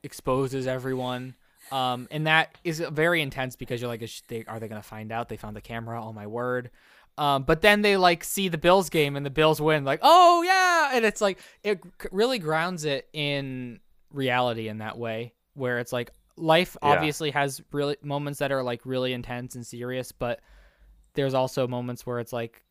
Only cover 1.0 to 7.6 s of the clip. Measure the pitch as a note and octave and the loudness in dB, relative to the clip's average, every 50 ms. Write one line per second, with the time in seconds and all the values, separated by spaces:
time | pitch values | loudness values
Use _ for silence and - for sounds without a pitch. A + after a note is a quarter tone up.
1 | B2+ B2 B2+ B2 B2+ C3 B2+ _ _ _ _ _ - - C#3 C3 B2+ B2+ B2 B2 | -4 -6 -6 -8 -10 -14 -18 _ _ _ _ _ -14 -8 -4 -2 -2 -2 -2 -4
2 | B2 - - D3+ D#3 D#3 D#3 D#3+ D#3 - _ - _ F3 D#3+ D#3 E3+ C#3+ D#3 D3 | -8 -10 -6 -4 2 4 4 4 4 2 _ -8 _ -6 -4 -4 -6 -4 0 2
3 | D#3 E3+ F3 E3 D3+ C3+ - C3+ C3 B2+ B2 _ B2+ - B2+ A#2 B2 A#2+ A#2 A2 | 2 4 4 2 0 -2 -4 -6 -6 -6 -8 _ -8 -6 -6 -4 -4 -6 -6 -8
4 | A#2 A2 - - _ _ A#2+ A2+ A2+ - A2 A2+ A2+ G#2+ A2 G#2 G2+ - A2+ G#2+ | -10 -12 -12 -16 _ _ -10 -10 -8 -10 -10 -10 -10 -10 -10 -12 -14 -14 -14 -14
5 | A2 G#2+ A2+ A2+ A#2 - A2 G#2 - G#2+ G#2+ G#2+ - - A#2 A#2 A2+ A#2 A#2 A#2 | -10 -6 -6 -6 -6 -6 -10 -12 -12 -12 -12 -14 -12 -10 -10 -10 -8 -8 -8 -8
6 | A2 A2+ A2 G#2+ G#2 G#2 A2 A#2+ B2 B2 B2+ B2 A#2+ A#2+ _ _ _ _ _ _ | -10 -10 -12 -12 -12 -8 -6 -4 -2 -2 -2 -4 -4 -8 _ _ _ _ _ _
7 | _ _ _ - D3+ C#3+ C#3 C3+ C3+ C3 E3 D#3+ | _ _ _ -2 0 2 2 2 2 2 2 6